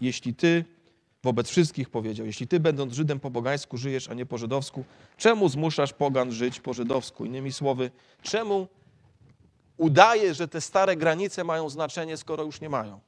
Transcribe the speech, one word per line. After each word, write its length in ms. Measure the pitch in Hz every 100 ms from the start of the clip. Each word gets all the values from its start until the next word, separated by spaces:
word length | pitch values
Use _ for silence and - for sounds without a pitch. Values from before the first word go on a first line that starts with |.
jeśli 340 | 127 120 120 -
ty, 300 | 170 170 165 _ _ _ _ _
wobec 260 | 127 117 -
wszystkich 400 | 180 160 139 123
powiedział, 360 | 117 110 107 110
„Jeśli 220 | - 123
ty, 120 | 175
będąc 340 | 156 143 135
Żydem 260 | 123 151 139
po 120 | 139
pogańsku, 460 | 123 127 139 - 123
żyjesz, 320 | 139 131 -
a 40 |
nie 120 | 120 127
po 120 | 120
żydowsku, 460 | 117 139 139 135 131 - - -
czemu 320 | 220 220 175
zmuszasz 440 | 139 160 151 139
pogan 380 | - 143 131 123
żyć 280 | 113 123 123
po 140 | 135
żydowsku?” 520 | 120 120 131 - - 113
Innymi 280 | 131 135
słowy, 380 | - 139 127 123 - _ _
czemu 460 | - 226 220 196 185 _ _ _ _ _ - _ _ _ _ -
udajesz, 600 | 160 147 220 226 190 143
że 100 | 165
te 140 | 165
stare 340 | - 190 190 165
granice 480 | 165 160 196 -
mają 260 | 170 160 156
znaczenie, 480 | 147 151 175 160 156
skoro 260 | - 156
już 180 | 156 -
nie 80 | 156
mają? 300 | 135 107 101